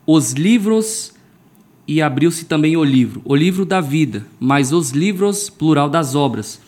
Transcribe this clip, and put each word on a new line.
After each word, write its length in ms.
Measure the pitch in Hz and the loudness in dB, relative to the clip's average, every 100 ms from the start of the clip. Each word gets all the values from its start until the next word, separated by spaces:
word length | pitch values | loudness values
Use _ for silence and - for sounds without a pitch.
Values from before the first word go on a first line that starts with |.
| - | 0
os 280 | 160 120 | 2 2
livros 800 | 131 175 233 202 220 220 - - - _ _ _ _ _ _ - | -2 2 2 2 0 -2 -6 -12 -18 _ _ _ _ _ _ -4
e 140 | 151 | 0
abriu-se 440 | 151 135 165 165 - | 0 2 0 0 -4
também 320 | 160 156 165 | 0 0 2
o 60 | |
livro. 380 | 151 131 117 104 - | 2 2 2 -4 -2
O 100 | 139 | 2
livro 300 | 170 180 190 | 2 0 -2
da 160 | 190 | -2
vida, 440 | 151 147 147 104 107 - | -2 0 0 -2 -12 -6
mas 320 | 127 139 131 | 0 2 2
os 200 | 165 151 | 0 0
livros, 580 | 135 185 185 202 202 - | -2 -2 0 -2 -2 -8
plural, 400 | - 156 151 143 | -4 0 2 2
das 240 | 156 147 135 | -2 -2 0
obras. 440 | 139 110 107 - | -2 -2 -8 -14